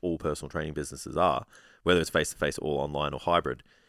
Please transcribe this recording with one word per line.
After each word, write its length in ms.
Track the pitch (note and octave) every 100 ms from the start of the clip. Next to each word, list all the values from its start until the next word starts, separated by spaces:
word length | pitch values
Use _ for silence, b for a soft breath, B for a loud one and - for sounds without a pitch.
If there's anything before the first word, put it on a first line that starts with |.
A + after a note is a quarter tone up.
all 160 | F2+ D#2+
personal 300 | D#2+ D2+ C#2+
training 240 | E2 D#2
businesses 420 | D2+ C#2+ C2+ - D2+
are, 300 | F2+ C2+ - b b b
whether 160 | E2+ F2+
it's 100 | D#2
face-to-face 480 | E2 D2+ - D2 -
or 220 | D2 C#2+
online 320 | C#2+ C#2+ D2
or 60 | C#2
hybrid, 420 | - E2+ D2 B1+ _ b